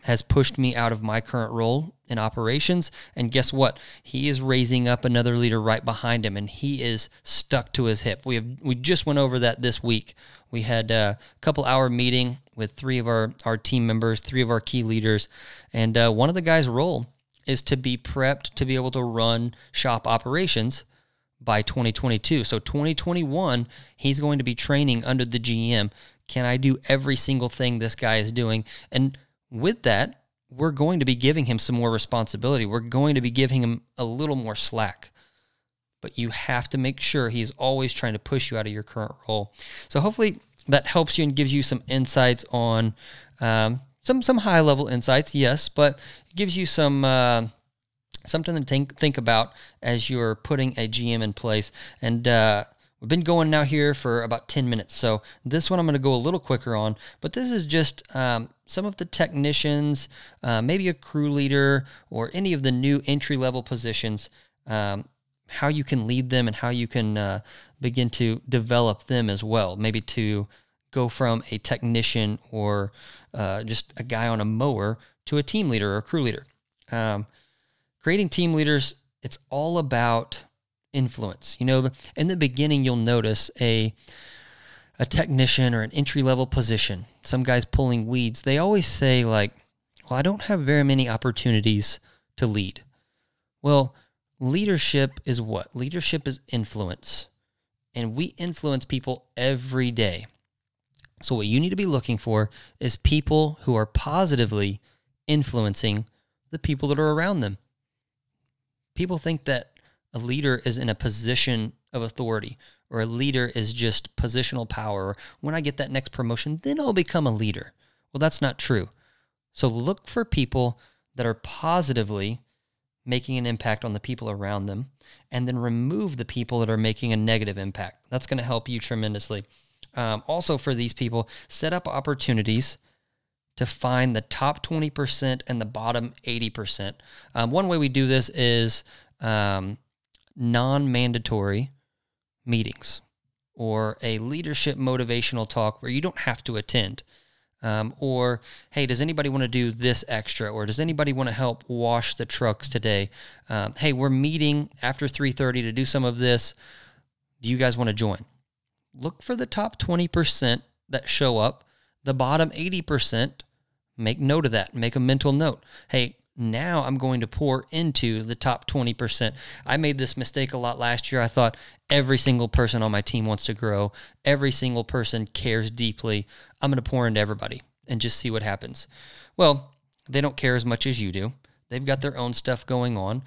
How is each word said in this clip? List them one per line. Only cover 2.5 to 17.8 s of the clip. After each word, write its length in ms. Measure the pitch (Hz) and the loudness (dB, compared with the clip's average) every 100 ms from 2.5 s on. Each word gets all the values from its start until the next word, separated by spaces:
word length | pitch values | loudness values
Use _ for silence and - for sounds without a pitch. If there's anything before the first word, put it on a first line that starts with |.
| 135 - 180 165 - - | 2 2 2 0 -8 -12
And 160 | - 120 | -4 0
guess 220 | 131 127 | 2 2
what? 260 | 135 131 - - - | 4 2 2 -12 -20
He 280 | - 131 139 | -8 -4 -2
is 100 | 135 | 0
raising 480 | 131 127 120 127 123 | 2 2 4 4 2
up 160 | 123 | 2
another 320 | 127 120 120 120 | 2 2 2 2
leader 240 | 120 110 | 4 2
right 240 | 110 110 | 2 2
behind 400 | - 113 120 117 | 0 -4 -2 0
him, 140 | 107 101 | 0 -4
and 100 | 104 | -6
he 340 | - 139 139 | -6 -4 -2
is 280 | 120 113 - _ | -2 -2 -4 _
stuck 520 | - - - 135 - | -4 -4 0 -2 -2
to 100 | - | 0
his 180 | 117 107 | 0 0
hip. 220 | 117 95 | -2 -4
We 120 | 131 117 | -2 -4
have, 100 | 113 131 | -4 -6
we 120 | 147 | -2
just 300 | 123 135 175 | -2 0 0
went 140 | - 143 | 2 2
over 200 | 135 127 | 2 2
that 200 | 120 113 | 2 2
this 220 | 123 113 | 0 0
week 320 | 120 113 - - - - _ 117 | 0 0 -2 -14 -20 -20 _ -6
we 60 | |
had 280 | 110 117 110 | 0 0 2
a 280 | 113 104 104 - _ | 2 2 0 -10 _
couple 240 | - 147 127 | -2 0 2
hour 240 | 131 127 | 4 4
meeting 480 | 120 123 127 123 131 _ | 2 2 2 0 -4 _
with 180 | - 107 | 0 0
three 240 | - 131 127 | -2 -2 0
of 100 | 117 | 2
our, 280 | 113 110 - | 2 0 -2
our 140 | - 113 | -2 -2
team 280 | - 127 113 | 2 4 4
members, 340 | 110 113 113 | 4 2 0
three 200 | - 131 | 0 0
of 80 | 117 | 2
our 100 | 113 | 2
key 240 | - 127 | 0 -2
leaders, 460 | 110 113 110 107 - - - - - | 0 2 4 2 0 -10 -20 -20 -6
and, 240 | 117 113 113 | 0 2 4
uh, 120 | 117 | 4
one 200 | 107 139 | 6 2
of 40 | |
the 60 | 185 | 2
guys' 260 | 165 165 131 | 4 4 4
role 420 | 120 170 143 120 _ _ _ | 2 0 0 -6 _ _ _
is 160 | - 131 | -4 -2
to 160 | - | 0
be 220 | 131 | -2